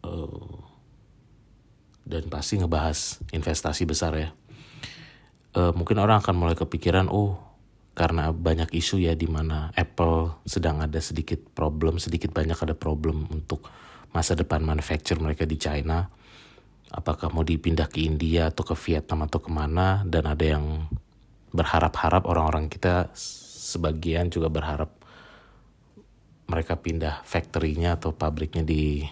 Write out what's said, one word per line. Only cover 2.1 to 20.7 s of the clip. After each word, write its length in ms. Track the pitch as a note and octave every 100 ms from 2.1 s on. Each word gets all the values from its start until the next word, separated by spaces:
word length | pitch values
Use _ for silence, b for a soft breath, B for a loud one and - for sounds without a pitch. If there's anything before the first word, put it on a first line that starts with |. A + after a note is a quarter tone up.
| E2 D#2
pasti 320 | D2+ D2+ G#2
ngebahas 640 | F2+ D#2 D#2 D2+ - - -
investasi 560 | D#2+ D#2 D#2 D#2 D2+ E2
besar 240 | D#2 E2 D#2
ya. 80 | D#2+ - - B B B B B B B B _ _ -
Eh, 160 | F2
mungkin 240 | E2 E2+ G#2+
orang 240 | G#2 G#2+
akan 160 | G2+ F2+
mulai 160 | E2+
kepikiran, 560 | E2 D#2+ D#2+ A2+ F#2+ F#2+
oh, 320 | G2+ G#2 F#2 - _ - _ _ -
karena 320 | E2 E2 D#2
banyak 400 | E2 E2 D#2+ D#2+
isu 320 | E2+ - G2
ya 160 | E2+ D#2+
di 80 | E2
mana 480 | D#2 D#2+ D#2 D#2
Apple 720 | E2 F2 - E2+ E2 E2 D#2 -
sedang 320 | - E2 D2+
ada 240 | D2+ D#2+
sedikit 400 | - D#2+ D#2 D#2+ - -
problem, 400 | D#2 D2+ D#2+ E2
sedikit 320 | - E2 D#2
banyak 280 | D#2+ D#2+ E2
ada 160 | D#2 E2
problem 480 | D#2 D2+ D#2 D#2 D2+
untuk 320 | D#2+ D2+ - B B B B B
masa 240 | - E2 D#2+
depan 240 | F#2+ D#2
manufacture 560 | D#2 D#2 - D#2 - D#2+
mereka 320 | D#2 D#2 D#2
di 80 | D#2
China. 480 | D2+ D2+ D2 E2 F2+ B B B B B B _ -
Apakah 400 | - D#2+ D2 D#2+
mau 80 | D#2+
dipindah 480 | D#2+ E2 E2+ D#2+ D2+
ke 160 | D#2 D#2
India 480 | D#2 D#2+ E2 D#2+
atau 80 | -
ke 160 | - D#2
Vietnam 480 | - D#2 D2+ D#2+ D2
atau 160 | -
kemana? 640 | - D#2 D2+ E2 F#2 G2 G2
Dan 240 | E2 D#2
ada 160 | D2+ D#2
yang 400 | D2+ D2+